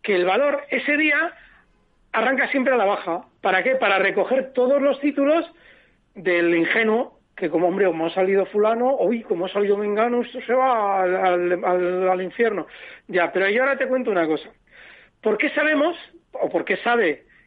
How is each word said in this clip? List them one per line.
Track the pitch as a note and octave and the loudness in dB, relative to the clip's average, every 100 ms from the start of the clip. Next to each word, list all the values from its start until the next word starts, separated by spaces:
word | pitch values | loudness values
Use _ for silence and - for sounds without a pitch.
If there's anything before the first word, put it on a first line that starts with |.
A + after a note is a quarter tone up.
Que | - F#3 | 0 0
el | F3 | 2
valor | G3+ C#4+ C#4+ - | 2 0 -2 -4
ese | - C4 D4 | -4 0 0
día | D#4 D4 E4 - - - _ _ _ _ _ | 2 0 -2 -8 -20 -20 _ _ _ _ _
arranca | - A#3 C4+ C#4 | -2 0 0 0
siempre | C#4 C4 | 0 2
a | B3 | 2
la | G3 | 2
baja. | G3 - F3 - _ | -2 -4 -6 -8 _
¿Para | G3 F#3 | 0 0
qué? | B3 C4 | 0 0
Para | G3+ F#3+ | 2 2
recoger | F#3+ F#3+ - C4 C4 | 2 0 0 0 -2
todos | - B3 C#4 | -2 2 2
los | C#4 B3+ | 2 0
títulos | C#4+ C#4 C#4 E4 E4 - - - _ _ _ | -2 0 2 2 0 -14 -20 -20 _ _ _
del | G#3+ F#3 F3 E3+ | -8 -2 0 2
ingenuo, | E3+ E3 A3 A3 A3 - _ _ - | 2 2 0 2 0 -2 _ _ -6
que | E3 | -2
como, | D#3+ F3 | 0 0
"Hombre, | F#3+ F#3+ | 2 0
como | D#3+ E3 | 0 -4
ha | |
salido | F#3 F#3+ G3 F#3 | 0 2 2 0
fulano, | G#3+ G#3+ A#3 B3 C4 | 0 2 2 0 0
uy, | F3+ A#3 | 0 -2
como | G#3+ F3 F3+ | -4 -4 -2
ha | |
salido | - G3+ G3+ | -2 0 0
mengano, | G#3 G#3 A#3 A#3+ | 0 0 0 0
esto | B3 B3+ - | -4 -8 -2
se | |
va | B3+ C4 A#3 G3+ G3 | 0 2 2 0 0
al, | F#3 F#3 | 0 2
al, | F#3 F3+ F3 F3+ F#3 | 2 2 0 0 0
al, | F3+ F3+ F3+ F#3 | 0 0 0 0
al | F#3 | 0
infierno". | F#3 - A#3 G3 D3+ - - - - | -4 -2 0 0 -8 -16 -20 -20 -4
Ya, | F3 E3 | 0 0
pero | F#3 G3 | 2 2
yo | G#3+ | 2
ahora | C4+ C4+ | 0 0
te | B3+ | -2
cuento | B3+ A#3 | -2 0
una | F#3 D#3+ | 0 0
cosa. | D#3 - _ _ - - - - _ | -2 -4 _ _ -20 -20 -20 -20 _
¿Por | A3 G#3 | -2 0
qué | D4 | 0
sabemos, | C#4+ D4+ D4 D#4 E4+ - - _ | 0 0 2 0 -2 -14 -20 _
o | - - | -6 -4
por | E3+ - | -2 -2
qué | F#3 | -2
sabe | A#3 A#3+ F#3 C#3 _ _ | 0 2 2 -2 _ _